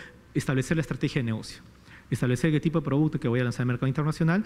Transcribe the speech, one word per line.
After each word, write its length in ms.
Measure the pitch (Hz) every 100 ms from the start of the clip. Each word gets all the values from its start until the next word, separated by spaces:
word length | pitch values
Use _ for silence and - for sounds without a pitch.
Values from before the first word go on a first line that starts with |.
| - - -
establecer 420 | - - 131 127 165
la 60 |
estrategia 380 | 156 135 147 151
de 40 |
negocio. 380 | 117 110 - - - - - - -
Establecer 400 | - 127 123 165
qué 80 | 151
tipo 220 | 170 160
de 60 | 147
producto 340 | 135 156 147
que 80 | 120
voy 100 | 120
a 40 |
lanzar 200 | 123 113
al 20 | 123
mercado 200 | 120 131
internacional 560 | 135 151 151 160 185